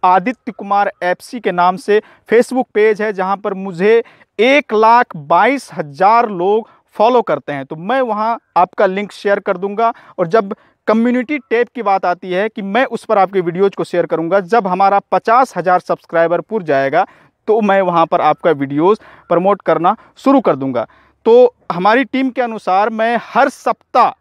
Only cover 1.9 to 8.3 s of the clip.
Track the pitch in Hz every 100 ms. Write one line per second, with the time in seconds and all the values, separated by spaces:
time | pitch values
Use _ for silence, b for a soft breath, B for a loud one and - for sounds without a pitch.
1.9 | 208 b b _ 220 - 254 247 220 214
2.9 | 208 214 190 185 196 208 190 190 170 202
3.9 | 226 220 b b - 226 277 277 214 220
4.9 | 233 - 170 143 170 214 269 - - 156
5.9 | 139 190 226 240 190 180 214 220 b b
6.9 | - 214 254 214 151 - 143 135 156 180
7.9 | 262 254 208 220